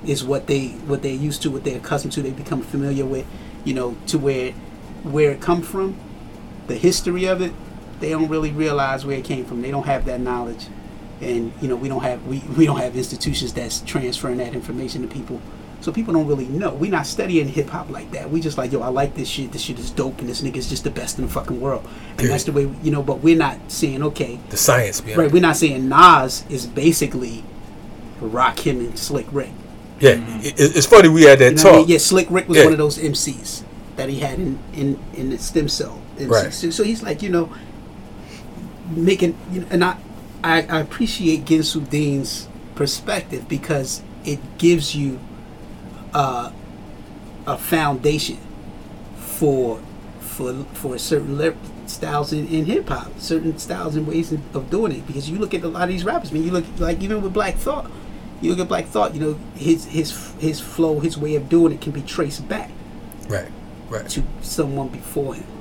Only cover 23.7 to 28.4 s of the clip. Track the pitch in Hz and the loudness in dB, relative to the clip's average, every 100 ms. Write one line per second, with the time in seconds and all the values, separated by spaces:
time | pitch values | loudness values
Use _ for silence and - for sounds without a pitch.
23.7 | - 147 135 151 143 123 120 - 104 - | -2 -2 0 -2 -2 -6 -6 -6 2 4
24.7 | 123 104 - 110 110 151 170 175 147 160 | 4 2 -4 -2 2 6 6 6 4 2
25.7 | 131 131 143 175 156 131 - - 135 120 | 2 4 10 10 10 4 -6 -6 -8 -6
26.7 | - 156 165 147 127 120 113 - - - | 2 4 4 0 -2 -8 -10 -12 -14 -16
27.7 | - - - - - 110 117 | -16 -16 -16 -16 -10 -4 2